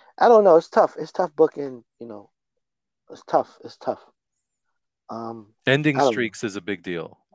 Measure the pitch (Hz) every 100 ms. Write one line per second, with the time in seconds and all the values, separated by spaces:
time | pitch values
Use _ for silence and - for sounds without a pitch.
0 | _ - 214 226 196 165 - 226 165 -
1 | 160 - 175 147 156 156 139 123 _ -
2 | 117 104 107 _ _ _ _ _ _ _
3 | - - - 156 - - - - - 104
4 | _ _ _ _ _ _ _ _ _ _
5 | - 110 113 113 104 _ 127 139 151 135
6 | 139 113 113 - 110 98 87 92 92 85
7 | 80 _ _